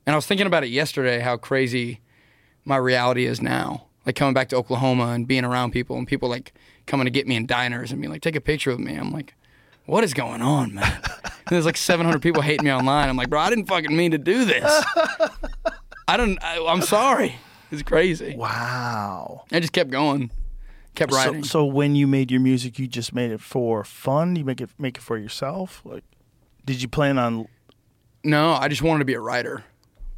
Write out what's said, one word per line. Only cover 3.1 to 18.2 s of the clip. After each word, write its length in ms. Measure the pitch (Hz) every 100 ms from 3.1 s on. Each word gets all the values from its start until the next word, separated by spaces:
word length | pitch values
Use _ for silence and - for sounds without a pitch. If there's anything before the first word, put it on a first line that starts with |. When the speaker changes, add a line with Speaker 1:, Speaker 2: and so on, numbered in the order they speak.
| 123 123
Speaker 1:
is 160 | 120
now. 460 | 127 127 - 131 - _ -
Like, 100 | 131
coming 180 | 139
back 140 | 131 131
to 60 | 127
Oklahoma 520 | 120 123 135 127 120
and 180 | 120 120
being 160 | 131
around 280 | 123 123 123
people 260 | 123 123 123
and 100 | 123
people, 220 | 135 127
like, 240 | 120 - - _ _ -
coming 200 | 139 127
to 60 |
get 160 | 127 127
me 80 | 120
in 100 | 117
diners 460 | 123 123 120 117
and 80 | 135
being 100 | 147
like, 100 | 156
"Take 140 | 165 151
a 40 |
picture 300 | - 151 -
with 80 | 127
me." 160 | - 151
I'm 160 | -
like, 220 | 156 - _ _ _ _ _ -
"What 180 | 170 220
is 80 |
going 280 | 135 117 113
on, 320 | 123 147 120 98
man?" 260 | 101 - -
<laughs> 40 | - - - -
And 60 |
there's, 120 | 180 165
like, 120 | -
seven 300 | - 175 170
hundred 160 | 160
people 180 | 165 160
hating 240 | 147 151 147
me 60 |
online. 360 | 131 131 143 143
I'm 100 | 127
like, 120 | 127
"Bro, 100 | 147
I 100 | 170
didn't 160 | 226 196
fucking 280 | 185 151 156
mean 140 | 170
to 60 | 156
do 280 | 139 226 233
this. 180 | 131 277 302 - - 320 - 320 - 277 - - - - - -
I 100 | 190
don't, 200 | 233 190
I, 200 | 165 165 165
I'm 140 | 175
sorry." 540 | - 208 262 247 196 - - - -
It's 100 | 151
crazy. 520 | - 165 185 156